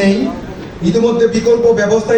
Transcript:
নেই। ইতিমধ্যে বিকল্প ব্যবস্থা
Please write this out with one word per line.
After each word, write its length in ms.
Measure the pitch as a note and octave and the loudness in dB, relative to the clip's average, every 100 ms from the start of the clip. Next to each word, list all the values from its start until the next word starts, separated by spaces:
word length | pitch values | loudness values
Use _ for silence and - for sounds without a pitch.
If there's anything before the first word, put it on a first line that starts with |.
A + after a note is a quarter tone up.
নেই। 140 | G3 G3+ C4 - - - - - E3 | 2 0 -2 -6 -10 -14 -14 -6 -2
ইতিমধ্যে 380 | A3+ A#3 A3 A3+ A3 | 2 2 2 0 0
বিকল্প 280 | A#3 A#3 A#3 G3 | 0 2 2 2
ব্যবস্থা 340 | G3+ A3 A3+ | 0 0 0